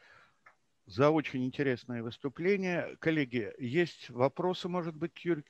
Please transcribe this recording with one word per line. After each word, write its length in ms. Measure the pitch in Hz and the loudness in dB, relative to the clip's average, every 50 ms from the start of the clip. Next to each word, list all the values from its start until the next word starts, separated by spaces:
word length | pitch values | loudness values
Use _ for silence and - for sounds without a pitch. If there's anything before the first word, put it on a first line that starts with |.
| - - - - - _ _ _ _ - _ _ _ _ _ _ _ | -20 -20 -20 -20 -20 _ _ _ _ -20 _ _ _ _ _ _ _
за 240 | - 92 120 139 147 | -8 2 6 6 6
очень 360 | 156 160 139 - - 131 127 | 6 4 2 0 -2 -2 -2
интересное 580 | 131 - - 143 139 123 117 - - 120 117 113 | -2 -2 0 0 0 0 -2 -4 -8 -8 -6 -6
выступление. 960 | 104 113 - - 143 - - 165 185 202 190 190 185 175 160 120 92 - - | -6 -8 -6 -8 -8 -6 -2 0 2 2 2 2 0 0 -2 -2 -4 -8 -2
Коллеги, 540 | - 160 160 156 139 123 120 123 104 92 - | 0 2 2 2 0 0 0 -2 -2 -2 -6
есть 520 | - 131 120 127 170 175 156 - - - - | -8 -6 -2 2 2 2 2 -2 -12 -18 -12
вопросы, 580 | 123 120 123 139 - - 175 180 180 - - | 0 2 2 2 2 0 -2 -2 -2 -2 -4
может 280 | 180 175 180 165 170 160 | -4 -4 -2 -4 -4 -6
быть, 180 | 151 160 170 - | -6 -6 -6 -6
к 60 | - | -6
Юрию 260 | - 170 170 151 - | -2 -2 -2 -2 -2